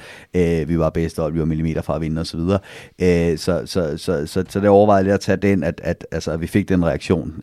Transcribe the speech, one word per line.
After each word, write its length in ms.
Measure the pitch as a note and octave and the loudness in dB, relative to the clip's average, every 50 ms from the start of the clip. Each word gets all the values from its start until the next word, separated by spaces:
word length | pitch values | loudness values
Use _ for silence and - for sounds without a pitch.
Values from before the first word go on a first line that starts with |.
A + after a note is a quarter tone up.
| - - - - - _ - | -20 -20 -20 -20 -20 _ 0
Øh, 340 | F2+ F2 E2 E2+ E2 D2+ D2+ | 0 2 2 2 0 0 0
vi 100 | E2+ E2 | 0 2
var 120 | D#2+ D#2 | 0 0
bedste 320 | D#2 F2 E2 D#2+ - - D#2+ | 0 0 -4 -4 -2 -4 -4
hold, 100 | D2+ D#2 | -2 -2
vi 60 | E2 | -2
var 60 | D#2 | -2
millimeter 380 | D#2+ D#2+ D#2 E2 D#2+ D#2 D#2+ E2+ | -2 -2 0 -2 -2 -2 -4 -4
fra 120 | - D2 | -4 -4
at 60 | D2+ | -4
vinde 200 | D#2+ D#2 D#2 D#2+ | -2 -4 -4 -4
og 60 | E2+ | -6
så 100 | - - | -6 -6
videre. 220 | E2 E2 F2+ G2+ F#2+ - - - - - - _ - F#2 | -4 -2 0 0 -2 -2 -6 -20 -20 -20 -20 _ -2 2
Øh, 360 | F2+ F2 E2+ E2+ E2+ E2 D2+ | 2 2 4 2 0 -2 -2
så, 240 | - - F2+ D#2 A#1 | -2 -2 -2 -2 -4
så, 300 | - - F#2+ F2 D2+ D2 | -4 -4 -2 -2 -2 -4
så, 300 | E2+ - - F2+ D2 D2+ | -6 -4 -4 -4 -4 -4
så, 180 | D#2+ - F#2+ F2+ - | -4 -4 -4 -4 -2
så 120 | - G2+ | -4 0
det 80 | G2 G#2 | 4 6
overvejede 380 | G2 G2+ G#2 G#2+ G#2 G2 F#2+ | 8 8 8 6 6 4 4
jeg 80 | G2 G2+ | 2 0
at 60 | F#2+ | 0
tage 160 | - - G2 | 2 0 -2
den, 260 | F2+ - G2+ G2 F#2+ C#2+ | 2 2 2 2 2 0
at, 180 | E2 E2+ - - | -2 -4 -4 -6
at, 220 | - E2+ - - - - | -6 -6 -6 -8 -8 -8
altså, 180 | E2 - - D#2 | -6 -4 -4 -4
at 80 | E2 | -4
vi 60 | E2 | -6
fik 220 | E2+ - G#2 F#2+ - | -2 0 -2 0 2
den 160 | F#2 F#2 E2+ | 2 2 2
reaktion, 500 | E2 C#2 D#2 - - F#2+ E2 D2 - D#2+ - | 2 0 -2 0 0 0 0 0 -6 -10 -10